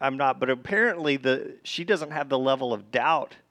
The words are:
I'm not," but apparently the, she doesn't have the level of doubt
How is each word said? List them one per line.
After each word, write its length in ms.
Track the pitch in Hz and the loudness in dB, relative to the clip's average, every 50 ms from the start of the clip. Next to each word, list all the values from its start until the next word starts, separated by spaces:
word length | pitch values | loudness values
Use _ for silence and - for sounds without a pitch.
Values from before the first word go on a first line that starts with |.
I'm 160 | 139 135 135 | -4 -4 -2
not," 220 | 135 143 131 120 98 | 0 0 0 0 0
but 100 | 131 127 | 0 0
apparently 680 | 131 127 123 - 196 208 233 240 180 170 156 147 139 | 0 -2 -2 -2 2 2 2 2 0 0 0 0 0
the, 380 | 139 131 131 131 - - - - - | 2 2 0 0 0 -2 -8 -12 -14
she 220 | - - - - 170 | -12 -10 -8 -6 0
doesn't 260 | 196 208 156 156 151 | 0 0 0 0 -6
have 200 | 156 151 147 135 | -6 -6 -2 0
the 100 | 135 131 | 0 2
level 340 | 131 135 135 131 135 123 117 | 2 2 2 2 0 -2 -4
of 160 | 104 101 107 | -4 -6 -2
doubt 460 | 123 123 123 156 165 147 120 - - - _ _ | 0 2 2 4 2 2 0 -4 -10 -20 _ _